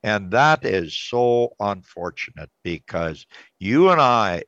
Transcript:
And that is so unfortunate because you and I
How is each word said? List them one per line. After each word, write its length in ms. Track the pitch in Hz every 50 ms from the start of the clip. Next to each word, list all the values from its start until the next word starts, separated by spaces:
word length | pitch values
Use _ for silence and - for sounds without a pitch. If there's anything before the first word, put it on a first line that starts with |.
| -
And 260 | 107 107 104 98 90
that 340 | 98 120 143 156 156 143 -
is 320 | - 95 95 85 78 -
so 580 | - - - - 120 123 120 120 120 120 117 - _
unfortunate 880 | 104 101 101 92 90 _ _ 87 87 87 78 - - - - 78 76 _ _ _ _
because 640 | 87 85 78 _ - - 85 85 80 78 71 - _ - - - _ _ _
you 300 | 90 98 120 151 185 190
and 100 | 180 160
I 440 | 139 127 120 117 107 95 87 85 -